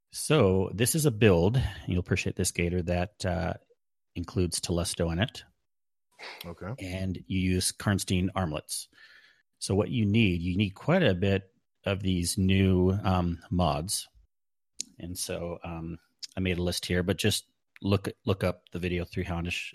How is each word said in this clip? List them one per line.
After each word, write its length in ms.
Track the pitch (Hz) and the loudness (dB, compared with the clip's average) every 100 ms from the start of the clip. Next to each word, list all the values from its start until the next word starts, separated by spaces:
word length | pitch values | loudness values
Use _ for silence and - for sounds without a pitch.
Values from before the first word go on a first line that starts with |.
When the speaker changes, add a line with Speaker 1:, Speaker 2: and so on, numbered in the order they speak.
| _ | _
Speaker 1:
So 580 | - - 151 98 95 92 | -10 0 4 4 4 0
this 220 | 90 120 | -2 0
is 120 | 165 147 | 2 0
a 40 | |
build, 460 | 104 110 85 92 127 | 4 6 6 4 2
and 80 | 107 - - | 0 -4 -4
you'll 100 | 90 | -2
appreciate 360 | - 95 101 - | 0 -2 -2 -2
this, 160 | 95 | -4
Gator, 300 | - 85 90 | 0 -2 0
that, 420 | 85 87 90 - 95 | -2 -2 -2 -4 -4
uh, 280 | 87 90 - _ _ _ _ _ - | -2 -4 -6 _ _ _ _ _ -12
includes 440 | 87 - 90 - | -6 0 0 -2
Telesto 500 | - 87 85 - 85 | -2 -2 -2 -2 -2
in 60 | 82 | 0
it. 240 | 120 - - _ _ _ _ _ _ - - - 87 | -2 -4 -20 _ _ _ _ _ _ -18 -16 -14 -14
Speaker 2:
Okay. 260 | 85 90 127 | -12 -10 -10
Speaker 1:
And 400 | 95 95 95 87 - | -8 -6 -4 -6 -4
you 140 | 95 | 0
use 320 | 92 90 - | 2 2 0
Karnstein 560 | - - 95 - 92 92 - | -2 0 0 2 0 0 0
armlets. 500 | 87 71 - - - _ - - _ _ _ - | -2 -4 -6 -12 -12 _ -20 -20 _ _ _ -12
So 160 | - | -2
what 160 | 98 - | 0 2
you 160 | 127 104 | 0 2
need, 340 | 110 107 87 | 4 4 2
you 160 | 87 90 | 0 0
need 140 | 104 | 0
quite 320 | - - 180 | -2 0 4
a 120 | 143 | 4
bit 360 | 90 98 98 - _ _ _ | 2 2 0 -2 _ _ _
of 160 | - 98 | -4 -2
these 380 | 98 90 85 - | 0 0 0 0
new, 580 | 95 95 95 92 92 98 | 4 4 4 4 4 2
um, 380 | 104 92 87 82 - | 2 2 0 -4 -4
mods. 560 | 90 85 71 90 - - _ _ _ _ _ _ - - - | 0 2 0 -2 -6 -8 _ _ _ _ _ _ -16 -14 -12
And 180 | 87 90 | -12 -8
so, 400 | - 85 85 85 | -8 -6 -6 -8
um, 340 | 87 82 82 82 _ - - - | -10 -10 -10 -12 _ -18 -12 -2
I 40 | |
made 180 | 92 87 | 0 0
a 40 | |
list 240 | 90 87 - | 0 -2 -2
here, 160 | 90 | 0
but 140 | 90 95 | 0 0
just 280 | 107 - - _ _ - | 0 0 -6 _ _ -8
look, 260 | 95 98 - - | 0 0 0 -8
look 200 | - 95 | -2 0
up 180 | 92 - _ | 0 -4 _
the 80 | 87 | -6
video 260 | 90 87 | -4 -4
through 200 | 85 - | -4 -6
Houndish. 500 | 87 85 85 - - | -4 -4 -4 -6 -10